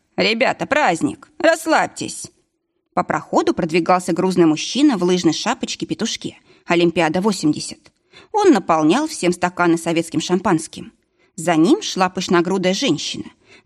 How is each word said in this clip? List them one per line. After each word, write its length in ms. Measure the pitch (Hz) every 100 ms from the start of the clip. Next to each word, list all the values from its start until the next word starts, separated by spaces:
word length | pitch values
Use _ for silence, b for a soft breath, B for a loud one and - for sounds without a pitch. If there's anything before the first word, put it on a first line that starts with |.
| _ -
Ребята, 500 | 185 226 226 170 175
праздник. 640 | 285 262 165 135 - - _
Расслабьтесь». 920 | 320 320 - 277 180 - - - - _ _ _ _ _ _
По 100 | -
проходу 500 | 180 156 - - 349
продвигался 600 | - 165 170 160 185 180
грузный 320 | 165 185 185 165
мужчина 520 | 151 - 240 294 214
в 60 |
лыжной 300 | 180 180 170
шапочке-петушке 1040 | 151 - 247 - - - 160 226 - - - b b b
Олимпиада 540 | 175 175 170 160 170
восемьдесят. 720 | 208 196 151 147 - - _ _ b b b
Он 220 | 427 415
наполнял 540 | 220 185 160 156 220 311
всем 260 | - 175
стаканы 440 | 175 180 180 175 170
советским 440 | 170 170 170 151
шампанским. 720 | - 185 214 160 - - 175 _ _ _ _ -
За 200 | 165 160
ним 240 | 170 370
шла 280 | 415 - 185
пышногрудая 640 | 190 180 175 170 190 180
женщина, 520 | 190 269 151 - - - _ b b